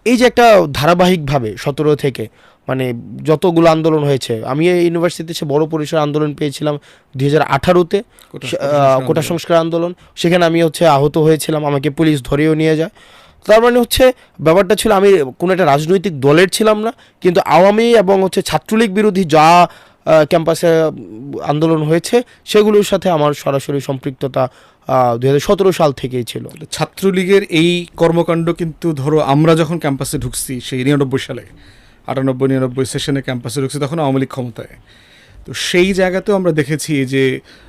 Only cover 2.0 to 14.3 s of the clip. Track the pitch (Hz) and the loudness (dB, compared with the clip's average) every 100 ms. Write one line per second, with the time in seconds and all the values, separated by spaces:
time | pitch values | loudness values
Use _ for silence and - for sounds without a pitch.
2 | 143 117 107 _ _ _ - 131 131 120 | -2 -6 -12 _ _ _ -8 -4 -4 -6
3 | 98 131 135 156 190 165 165 160 160 156 | -12 -10 -2 0 2 4 4 4 2 0
4 | 143 135 - 113 113 135 170 180 175 170 | 0 -2 -2 -6 -4 -2 0 2 0 0
5 | 170 - 165 165 156 139 156 160 147 160 | -2 -4 -10 -8 -4 -2 -2 -4 -4 -2
6 | 147 147 151 143 147 135 147 147 - _ | -2 -2 -4 -4 -6 -4 -6 -6 -10 _
7 | _ 131 139 151 - 143 - 180 170 202 | _ -4 0 0 0 0 2 2 2 -2
8 | - _ _ - 131 156 139 147 135 131 | -6 _ _ -16 -10 -6 -2 2 2 2
9 | 135 160 147 170 - 170 165 165 170 175 | 0 -2 -2 -6 0 0 0 -2 -4 -8
10 | _ - 175 175 170 165 165 - 170 139 | _ -6 0 2 2 2 0 2 2 4
11 | 147 160 156 156 - 156 147 143 147 139 | 2 2 2 2 0 -4 -2 -2 -4 0
12 | 160 151 120 143 156 156 160 156 160 - | 0 0 -2 -2 0 0 0 0 -4 -8
13 | _ - - _ - 214 240 247 233 - | _ -20 -20 _ 2 4 6 2 0 2
14 | 254 254 _ | 2 2 _